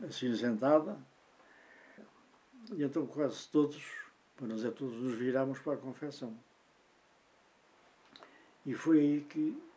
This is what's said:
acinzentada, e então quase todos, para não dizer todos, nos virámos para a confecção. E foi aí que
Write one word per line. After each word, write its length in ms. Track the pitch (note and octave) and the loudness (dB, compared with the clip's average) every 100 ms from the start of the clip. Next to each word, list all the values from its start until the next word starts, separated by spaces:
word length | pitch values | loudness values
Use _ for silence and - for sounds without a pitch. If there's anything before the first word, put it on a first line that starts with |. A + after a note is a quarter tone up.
| D3 | -10
acinzentada, 880 | - B2+ G#2+ A#2+ A2 C3 D3+ F3+ G#3 - _ _ - - - - - - - G#3+ - _ _ _ B3+ A3+ | -4 -2 0 0 2 6 6 4 -6 -12 _ _ -20 -20 -20 -20 -20 -20 -20 -20 -20 _ _ _ -20 -10
e 120 | E3+ | -4
então 220 | C#3 D#3+ B2+ | -2 -2 -2
quase 420 | C#3+ C3+ - - | 0 0 -2 2
todos, 340 | D3+ C#3+ - - - - - _ - | 4 4 0 -12 -12 -14 -18 _ -8
para 120 | A#2 | -6
não 80 | A2 | -2
dizer 160 | B2 | -2
todos, 240 | - C3 A2+ | -2 -6 -4
nos 200 | B2+ A2+ | -2 0
virámos 440 | B2+ C3 C3+ C3+ | 0 2 0 -2
para 140 | D3+ | -4
a 40 | C3 | -4
confecção. 580 | C3 - D3 - A#2 A2+ - _ _ _ _ _ _ _ _ _ _ _ _ _ - _ - - - - - _ C#3 | -6 -8 -8 -8 -10 -10 -18 _ _ _ _ _ _ _ _ _ _ _ _ _ -20 _ -20 -20 -20 -20 -20 _ -6
E 80 | |
foi 260 | A2 D#3+ D#3 | 0 6 6
aí 220 | D3 D3 | 6 2
que 420 | - D#3 D#3 - - | -2 -2 -2 -4 -10